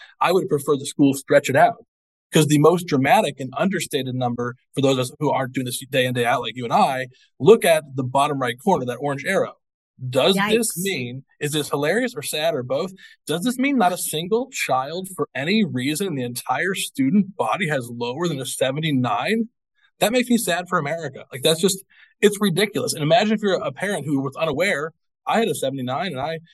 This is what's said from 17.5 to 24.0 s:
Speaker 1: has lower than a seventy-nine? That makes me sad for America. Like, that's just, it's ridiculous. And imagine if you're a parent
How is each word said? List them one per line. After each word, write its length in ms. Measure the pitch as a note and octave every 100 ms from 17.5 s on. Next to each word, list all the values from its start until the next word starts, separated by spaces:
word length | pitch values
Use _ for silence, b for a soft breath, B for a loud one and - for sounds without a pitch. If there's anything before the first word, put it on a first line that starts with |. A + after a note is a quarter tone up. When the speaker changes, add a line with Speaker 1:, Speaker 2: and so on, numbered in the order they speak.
| C3 F3+
Speaker 1:
has 220 | D3 A#2+
lower 380 | A#2+ A#2+ C3 F3
than 120 | C#3+
a 60 | B2
seventy-nine? 1040 | - C3 C#3 D#3+ C3+ A#2+ A2 C#3+ A3+ A3+ _ _ _ _ _
That 120 | G3+
makes 180 | B3 B3
me 80 | A#3
sad 320 | - E3+ F3+
for 80 | F3+
America. 480 | C#3 E3 D3+ B2+ -
Like, 100 | C#3
that's 180 | C#3+ E3
just, 240 | F#3+ F#3+ - b b b
it's 180 | G#3 G3+
ridiculous. 540 | G3+ D#3+ G#3+ - A#2+
And 80 | B2
imagine 320 | D3 E3 G#3+
if 80 | G#3+
you're 140 | G3+ E3+
a 120 | C3+
parent 340 | C3 G3 F#3+